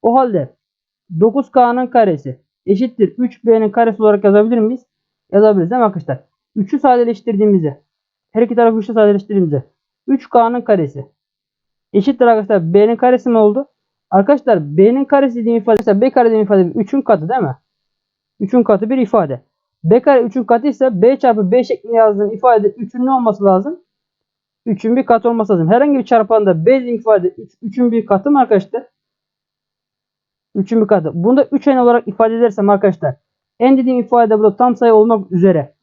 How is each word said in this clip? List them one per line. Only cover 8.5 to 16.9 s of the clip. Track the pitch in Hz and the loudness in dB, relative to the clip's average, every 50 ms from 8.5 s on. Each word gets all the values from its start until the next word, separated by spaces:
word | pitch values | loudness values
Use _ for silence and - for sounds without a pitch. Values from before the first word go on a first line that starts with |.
| 233 | 0
tarafı | 226 240 226 220 | 0 2 2 2
üçe | 220 202 - 226 | 0 -6 -4 0
sadeleştirdiğimizde | 220 214 208 202 202 202 _ 214 196 180 160 147 135 131 _ _ _ _ _ _ _ _ | 2 2 2 2 0 -2 _ -2 -2 0 0 -2 -6 -6 _ _ _ _ _ _ _ _
üç | - 269 262 - - | -4 -4 -4 -4 -2
K'nın | - 240 233 226 240 247 | 0 0 2 2 -2 -6
karesi | 240 - 214 190 156 139 - 139 131 _ _ _ _ _ _ _ _ _ _ _ _ _ _ _ _ _ - | -2 -2 -2 -2 -2 -6 -8 -14 -18 _ _ _ _ _ _ _ _ _ _ _ _ _ _ _ _ _ -4
eşittir | - 190 285 269 240 247 | -2 -2 -2 -2 0 2
arkadaşlar | 240 226 220 208 196 220 196 165 160 170 | 2 2 0 0 -2 -2 -2 -2 0 2
B'nin | 202 208 226 233 | 2 2 2 0
karesi | 226 - 254 254 247 - 247 | 0 0 0 0 0 -2 -2
mi | 233 | 0
oldu? | 226 214 208 208 254 285 _ _ _ _ _ _ _ _ _ | 2 2 2 0 -2 -6 _ _ _ _ _ _ _ _ _
Arkadaşlar | - 190 202 196 294 269 - 262 226 180 151 143 147 | 0 0 2 2 0 0 2 0 0 0 -2 -4 0
B'nin | 160 190 214 240 269 277 | 2 2 2 2 0 -2
karesi | - 294 277 277 269 233 240 | 0 0 0 0 0 -2 -4
dediğim | 226 226 233 | -4 -2 -2
ifade, | 233 196 240 226 | -2 0 0 0
arkadaşlar | 208 202 226 202 196 | 0 2 0 0 0
B | 233 269 | 0 0
kare | - 262 247 | 0 2 0
dediğim | 226 226 220 208 | 2 2 0 0
ifade | 196 208 190 | 2 2 2
üçün | 185 170 - - 226 - | 2 0 -2 -6 -6 -2